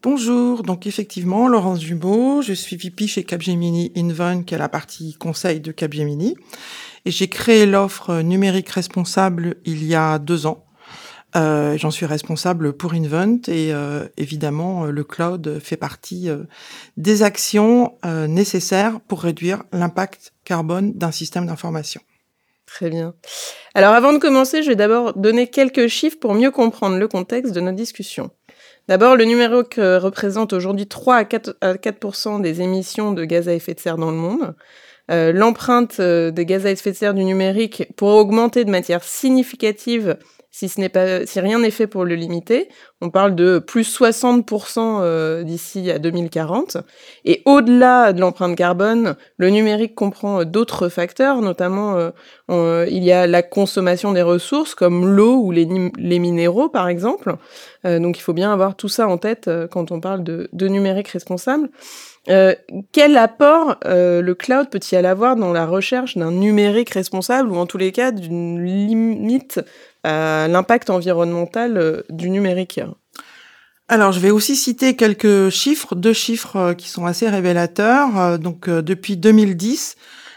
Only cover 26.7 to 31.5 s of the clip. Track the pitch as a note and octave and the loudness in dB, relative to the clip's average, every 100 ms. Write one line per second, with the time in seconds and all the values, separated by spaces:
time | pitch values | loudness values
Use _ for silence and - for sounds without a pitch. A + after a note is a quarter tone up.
26.7 | - G3 F#3 G#3+ F#3+ F3+ A#3+ B3+ F3 F3+ | 0 -2 0 -2 -4 -4 -4 -4 -4 -4
27.7 | F#3 A3+ - G3 - - _ _ _ - | -6 -8 -10 -12 -10 -12 _ _ _ -20
28.7 | _ - F#3 A#3 B3+ A3+ A#3+ A#3 A#3+ A#3+ | _ -2 4 6 6 6 4 4 2 0
29.7 | - F#3+ F#3 F#3+ G3 G3+ G3+ G#3+ F#3+ F3+ | 0 2 4 2 -2 -4 -2 -2 -2 -2
30.7 | G3 G3+ - - B3 G#3+ A3+ A3 | -6 -6 -4 2 2 2 -4 -6